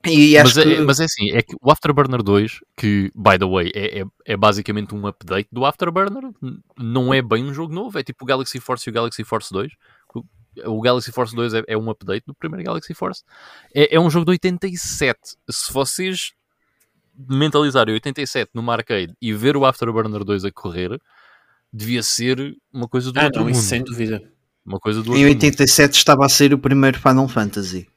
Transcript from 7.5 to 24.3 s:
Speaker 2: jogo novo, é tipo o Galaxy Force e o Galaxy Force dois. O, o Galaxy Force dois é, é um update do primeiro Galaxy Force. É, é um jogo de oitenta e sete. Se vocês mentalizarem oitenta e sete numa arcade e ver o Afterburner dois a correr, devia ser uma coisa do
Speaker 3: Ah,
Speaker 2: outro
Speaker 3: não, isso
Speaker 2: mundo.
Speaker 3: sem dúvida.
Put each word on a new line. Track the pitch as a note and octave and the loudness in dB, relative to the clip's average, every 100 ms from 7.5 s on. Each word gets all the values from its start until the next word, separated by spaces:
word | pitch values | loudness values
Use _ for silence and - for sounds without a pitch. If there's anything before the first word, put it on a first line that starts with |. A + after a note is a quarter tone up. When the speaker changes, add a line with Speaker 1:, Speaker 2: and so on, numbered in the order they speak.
Speaker 2:
jogo | C#3 E3 | -8 -10
novo, | E3 A#3 G3+ | -10 -8 -10
é | |
tipo | C3 - | -10 -12
o | B2+ | -4
Galaxy | C3+ C3+ B2 | -4 -4 -10
Force | - B2 - | -8 -8 -6
e | |
o | |
Galaxy | A2+ A#2 - G#2+ | -4 -6 -8 -8
Force | A2 - | -8 -6
dois. | F#2+ C3 _ _ _ _ A#2+ | -8 -8 _ _ _ _ -16
O, | - _ _ - - A2 | -16 _ _ -14 -8 -2
o | |
Galaxy | A#2+ B2 A#2 | 0 0 -2
Force | B2 A2+ A#2 | -6 -6 -4
dois | A#2+ | -4
é, | A2+ A2 | -4 -4
é | A2 | -6
um | A2+ | -6
update | G#2+ F#2+ G2+ - | -10 -8 -8 -8
do | |
primeiro | C#3+ E3 E3+ E3+ | -12 -12 -10 -8
Galaxy | E3 - | -10 -10
Force. | E3 F#3 F#3+ _ _ - - _ - | -10 -8 -10 _ _ -20 -20 _ 0
É, | D3+ | 2
é | E3 | 4
um | E3+ | 4
jogo | D#3+ | 2
de | E3 | 0
oitenta | F3+ F#3 F3+ G3 | 0 -2 -4 -8
e | F3 | -8
sete. | - - C3+ A2+ - - - | -10 -2 -2 -2 -10 -20 -12
Se | - - | -10 -6
vocês | C3+ C3+ - F#3 F#3 - _ _ _ _ _ _ _ _ _ C3 | -4 -4 -4 -6 -6 -10 _ _ _ _ _ _ _ _ _ -4
mentalizarem | C3+ D3+ D3 D3 C3+ A2 | 0 2 2 2 2 0
oitenta | G#2+ C#3+ C#3 | 0 -4 -8
e | C3+ | -6
sete | C3 G#2+ | -6 -6
numa | A#2 A#2 | -6 -4
arcade | A#2 - G#2+ F2 - | -4 -4 -6 -6 -8
e | A#2+ | -6
ver | G#2+ B2+ C#3+ | 0 0 2
o | C3 | 2
Afterburner | - A#2+ A2 A2 G#2 | 0 -4 -2 -4 -6
dois | G2+ G2+ G2 | -4 -4 -4
a | |
correr, | - G2 F2 F2+ B2 _ _ _ _ _ _ _ | -10 -10 -8 -6 -8 _ _ _ _ _ _ _
devia | A2+ G#2+ A#2+ | -12 -6 -4
ser | A2 - A#2+ C3 C#3 - _ | -2 -2 -2 -2 -6 -14 _
uma | C3 A#2+ | -10 -4
coisa | B2+ B2+ | -4 -4
do | C3 | 0
Speaker 3:
Ah, | D3+ | 0
Speaker 2:
outro | A#2+ | 0
Speaker 3:
não, | A2+ | 0
isso | B2 | 0
Speaker 2:
mundo. | G#2 | 0
Speaker 3:
sem | A#2+ | -4
dúvida. | B2+ A#2 A2 G#2+ - | -6 -6 -4 -6 -10